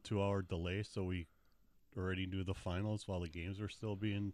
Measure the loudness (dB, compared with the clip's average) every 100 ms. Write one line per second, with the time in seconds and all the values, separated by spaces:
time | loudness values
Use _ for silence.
0 | 2 4 4 4 2 0 0 0 -2 -2
1 | 0 0 -4 -12 -20 -20 -20 -20 -10 -2
2 | 0 0 0 0 0 -2 0 0 2 0
3 | 0 -2 -2 -4 -4 -4 -6 -4 -4 0
4 | 0 2 0